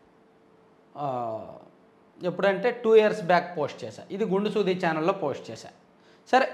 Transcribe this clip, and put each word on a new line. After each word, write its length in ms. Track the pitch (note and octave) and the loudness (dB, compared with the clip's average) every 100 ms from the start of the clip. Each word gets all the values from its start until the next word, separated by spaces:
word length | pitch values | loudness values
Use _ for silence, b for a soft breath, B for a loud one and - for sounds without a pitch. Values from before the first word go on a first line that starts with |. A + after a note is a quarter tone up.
| _ _ _ _ _ _ _ _ _ C#3 | _ _ _ _ _ _ _ _ _ -10
ఆ, 100 | C#3+ B2+ A#2 A2 E2+ C#2+ - _ _ _ _ - | -6 -6 -6 -8 -12 -18 -20 _ _ _ _ -8
ఎప్పుడంటే 460 | F3 F3+ G3 F#3+ A#3 | -6 0 0 2 0
టూ 260 | - A3 A3 | 0 6 6
ఇయర్స్ 260 | G#3+ F3+ | 6 2
బ్యాక్ 360 | E3+ F3 F3 D#3+ | 2 2 2 -4
పోస్ట్ 260 | C#3 - | -6 -6
చేశా. 180 | A2 - - | -14 -14 -10
ఇది 140 | - | -6
గుండు 260 | D#3 F#3+ G#3 | -2 0 0
సూది 240 | - F#3 F3+ F3 | 0 0 0 0
ఛానల్లో 260 | D#3 E3 | 0 0
పోస్ట్ 380 | G3 C#3+ A#2+ - | 0 -2 -6 -10
చేశా. 180 | A2 - - _ _ b b b | -16 -16 -20 _ _ b b b
సరే, 140 | B3+ C4 | 2 2